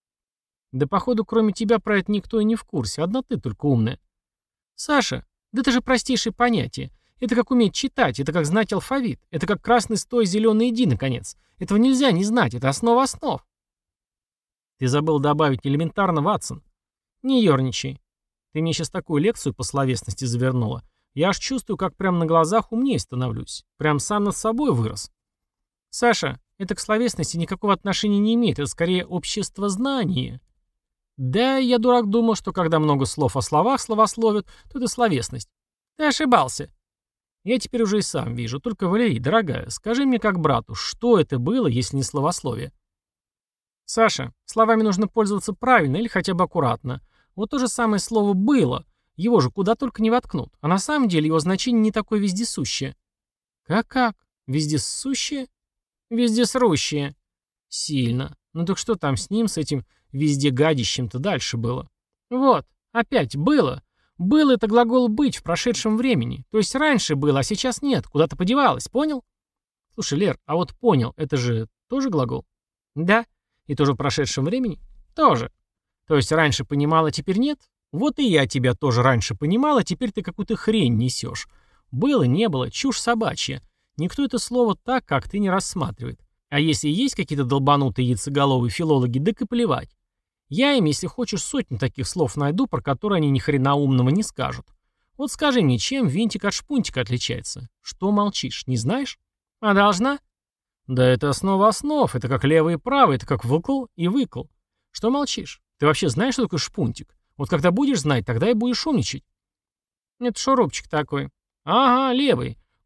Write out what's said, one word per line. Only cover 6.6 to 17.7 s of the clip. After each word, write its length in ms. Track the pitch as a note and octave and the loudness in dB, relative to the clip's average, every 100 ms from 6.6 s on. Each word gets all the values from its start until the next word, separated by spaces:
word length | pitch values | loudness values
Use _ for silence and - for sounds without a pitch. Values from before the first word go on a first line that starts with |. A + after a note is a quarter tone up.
| A2+ - C3+ _ _ - | -2 -8 -12 _ _ -8
Это 160 | A#3+ A#3+ | -2 0
как 160 | - | 2
уметь 220 | B3 G#3 | 2 2
читать, 460 | - C4+ - D3 A#2+ | 0 -4 0 -2 0
это 120 | C#3+ | -2
как 140 | E3+ D3 | -2 0
знать 260 | G#3 G#3+ | 0 0
алфавит, 480 | G3 - C4+ A#3 A#2+ _ | -4 -2 -2 -2 -6 _
это 160 | D#3+ F#3 | -6 -2
как 160 | G3+ | -2
красный 360 | - A#3+ - G#3 | 2 2 2 -4
стой, 280 | - A#3+ G3 | -2 0 2
зеленый 440 | G#3 A3 G#3+ A#3+ | 2 2 2 2
иди, 160 | A3+ G#3+ | 2 2
наконец. 500 | A2+ C3+ B2+ - - _ - | 0 -2 -6 -10 -20 _ -12
Этого 200 | F3 G#3 | -2 2
нельзя 340 | C4 C4 C4+ | 4 4 4
не 120 | E3+ | 2
знать, 300 | G3+ A#3 E3+ | 0 0 0
это 160 | B2 C3 | 0 -2
основа 340 | C#3 A#3 A#3+ | 0 2 2
основ». 420 | C4 - C#4+ D3+ _ _ _ _ _ _ _ _ _ _ _ _ _ - | 2 -2 -6 -6 _ _ _ _ _ _ _ _ _ _ _ _ _ -4
«Ты 100 | C3 | 0
забыл 320 | D3 D#3 D3 | 0 2 0
добавить 460 | D3 D3 D3+ C3 C#3 | 2 2 2 0 -2
элементарно, 560 | C#3+ E3 - F#3+ D#3+ | -2 -2 -2 0 0
Ватсон». 420 | D#3+ G3 - - _ _ _ _ _ _ | 0 -2 -6 -14 _ _ _ _ _ _
«Не 220 | B3+ B3+ | 0 2
ерничай. 560 | G3+ C3 C3 | 4 4 2